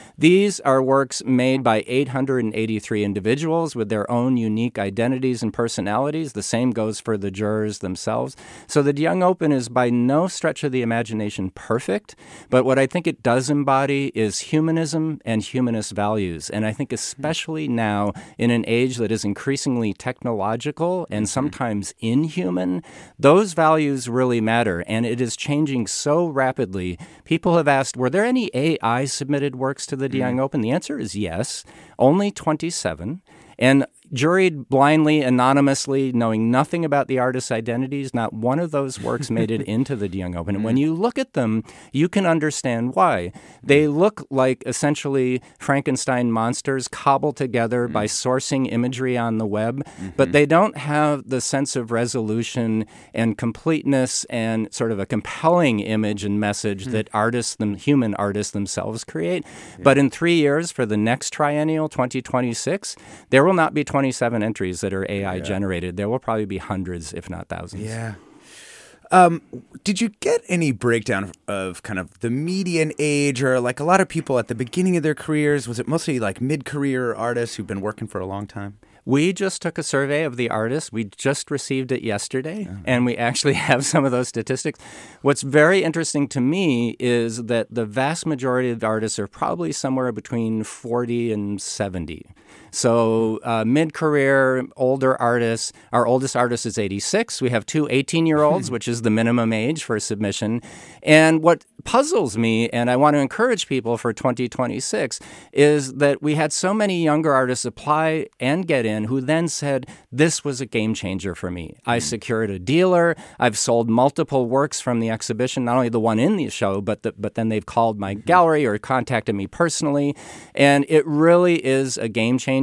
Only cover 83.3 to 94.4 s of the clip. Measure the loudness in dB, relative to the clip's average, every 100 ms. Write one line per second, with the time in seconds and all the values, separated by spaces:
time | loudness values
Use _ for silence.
83.3 | 0 0 0 2 2 2 2 2 0 -2
84.3 | -4 -4 -4 -6 -8 -12 -20 -20 -2 0
85.3 | 0 4 6 6 6 2 -2 -2 -2 -2
86.3 | 0 0 2 2 2 0 -2 0 2 0
87.3 | -4 -2 -2 -2 -4 -4 -2 -2 -2 -4
88.3 | -2 0 0 0 0 -2 0 -2 -4 -6
89.3 | -4 -4 -2 -4 -4 -2 -2 -2 -4 -6
90.3 | -4 -2 -2 -6 -10 -4 -2 0 -2 -2
91.3 | -2 -4 -6 -6 -6 -4 -4 -8 -10 -16
92.3 | -20 -20 -20 -12 -2 2 4 4 2 0
93.3 | -2 -2 -2 2 2 0 0 0 2 4
94.3 | 4